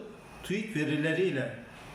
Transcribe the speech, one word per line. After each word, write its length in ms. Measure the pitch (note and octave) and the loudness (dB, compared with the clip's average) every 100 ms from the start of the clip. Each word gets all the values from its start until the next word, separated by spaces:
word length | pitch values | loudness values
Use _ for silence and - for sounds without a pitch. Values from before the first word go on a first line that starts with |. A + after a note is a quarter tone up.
| - - - - | -8 -14 -16 -8
tuik 320 | - G3+ G#3+ D3+ | -2 0 0 2
verileriyle 800 | D3+ D3+ D#3 D#3+ F#3 C3+ - - - - - | 2 4 4 4 4 4 0 -4 -12 -14 -14